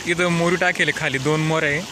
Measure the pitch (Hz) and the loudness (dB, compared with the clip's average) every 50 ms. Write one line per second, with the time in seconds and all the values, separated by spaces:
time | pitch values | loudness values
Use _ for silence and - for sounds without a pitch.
0 | - 165 175 165 180 175 170 170 170 175 180 170 190 180 180 - 175 147 143 - | -4 -4 0 0 0 2 2 2 2 2 2 2 2 0 2 0 0 0 0 -2
1 | 156 147 131 135 135 151 156 156 156 156 160 160 156 147 143 156 196 - | -2 -2 -2 -2 0 0 0 0 0 0 0 0 0 0 -2 -2 -4 -8